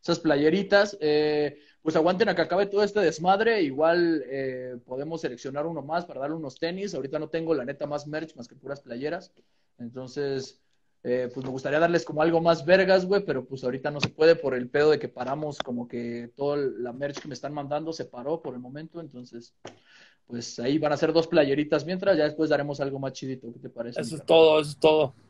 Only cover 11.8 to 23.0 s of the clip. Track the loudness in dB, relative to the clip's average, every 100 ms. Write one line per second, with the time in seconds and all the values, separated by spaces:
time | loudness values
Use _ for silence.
11.8 | 4 2 -2 0 2 4 2 2 4 4
12.8 | 6 4 4 0 0 -6 -6 -6 -6 -4
13.8 | -6 -4 -4 4 6 6 2 -2 -2 2
14.8 | 4 4 0 -8 -6 -6 -6 -8 -8 -6
15.8 | -6 -8 -6 -8 -12 -4 -2 0 -2 -4
16.8 | -8 -6 -8 -8 -12 -10 -8 -8 -4 -4
17.8 | -4 -8 -10 -10 -6 -6 -6 -12 -14 -14
18.8 | -14 -14 -14 -16 -16 -18 -18 _ -20 -20
19.8 | _ -20 -20 _ _ -10 -10 -4 0 0
20.8 | 2 2 4 2 4 4 4 2 2 0
21.8 | 0 -2 2 4 2 0 0 0 0 -4
22.8 | -6 -4